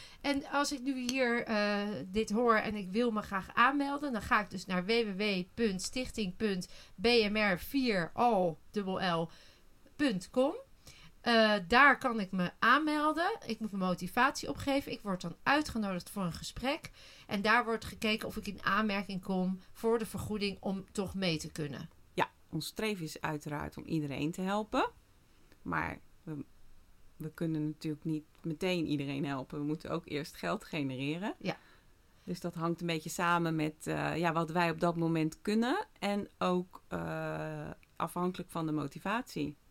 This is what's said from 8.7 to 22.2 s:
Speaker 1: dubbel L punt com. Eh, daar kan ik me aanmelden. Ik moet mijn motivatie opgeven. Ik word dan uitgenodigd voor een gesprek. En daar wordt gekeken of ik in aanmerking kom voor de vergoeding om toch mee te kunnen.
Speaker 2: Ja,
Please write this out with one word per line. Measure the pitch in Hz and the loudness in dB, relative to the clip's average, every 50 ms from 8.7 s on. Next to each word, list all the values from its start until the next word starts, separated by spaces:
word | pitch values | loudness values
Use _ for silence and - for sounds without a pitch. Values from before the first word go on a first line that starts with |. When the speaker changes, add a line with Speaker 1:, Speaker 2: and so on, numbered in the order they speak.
Speaker 1:
dubbel | - 208 196 190 190 - 190 180 170 165 | -6 -4 -2 -2 -2 0 0 2 2 2
L | 165 - - - - - - - - - - - - - - | 0 -2 -6 -16 -20 -20 -20 -20 -20 -20 -20 -20 -20 -18 -2
punt | - 294 262 208 180 - - | 0 2 2 2 0 -4 -2
com. | - 254 262 302 381 508 539 - - - - - - - - - - - | 2 4 4 4 2 -2 -10 -16 -20 -20 -20 -20 -20 -20 -20 -20 -18 -6
Eh, | - 240 233 226 220 214 208 208 175 | 0 4 6 6 6 6 4 2 2
daar | 165 233 254 285 277 254 | 4 6 8 10 8 8
kan | - - 247 233 220 | 6 2 -2 0 0
ik | 190 185 | -2 -2
me | 190 185 180 170 - - | 0 0 0 0 0 2
aanmelden. | - 226 254 294 311 302 302 302 294 311 302 320 339 392 453 - - | 6 6 6 6 6 2 2 2 2 2 2 2 0 0 -2 -4 -4
Ik | - 226 - | -6 -6 -4
moet | 220 208 | -4 -6
mijn | 208 190 185 185 | -2 0 0 0
motivatie | 175 - 180 185 - 247 254 285 302 - - - | 0 0 -4 -2 2 4 4 4 2 -2 -6 -6
opgeven. | 285 - - 277 269 277 - - | -6 -4 -2 0 0 0 0 -2
Ik | 247 - | -8 -6
word | - 202 185 180 | -4 -4 -4 -4
dan | - 170 170 - - | -4 -8 -10 -4 2
uitgenodigd | - 277 302 302 - - 226 208 196 185 175 - - | 2 4 4 2 0 -2 -4 -2 -2 -2 -4 -6 -8
voor | - 208 185 | -6 -4 -4
een | 170 156 | -4 -4
gesprek. | - 160 - - - 233 262 302 330 - - - - - - - - - | -6 -10 -10 -10 -4 -4 -2 -4 -4 -6 -14 -18 -18 -20 -20 -20 -20 -10
En | - - 202 | -6 -4 0
daar | 196 214 220 240 233 | 4 4 4 4 4
wordt | 226 226 220 - | 2 -2 -4 -4
gekeken | - 202 - - 214 220 220 - | -8 -8 -2 0 0 0 0 -2
of | - - | -6 -6
ik | 214 - | -6 -8
in | 208 185 - - | -8 -10 -4 -2
aanmerking | - 196 208 220 208 196 202 190 196 196 185 | 0 2 2 2 2 0 -2 -2 -4 -6 -6
kom | - - 190 185 185 185 190 185 - - | -2 0 0 2 2 2 0 -2 -6 -16
voor | - - - 226 226 233 | -12 -2 2 2 2 2
de | 220 | 0
vergoeding | - - - - - 214 208 202 202 190 - | -2 -6 -8 -6 -4 -4 -2 -2 -2 -4 -4
om | - 208 190 190 185 - | -4 -4 -4 -4 -6 -8
toch | - 214 196 175 - | -6 -4 -4 -4 -2
mee | 190 190 175 160 | 0 0 0 0
te | 156 - 156 | 0 -4 -8
kunnen. | - - 151 143 135 - 160 - - - - - - | -6 -6 -6 -6 -6 -8 -10 -12 -16 -20 -20 -8 0
Speaker 2:
Ja, | - | 0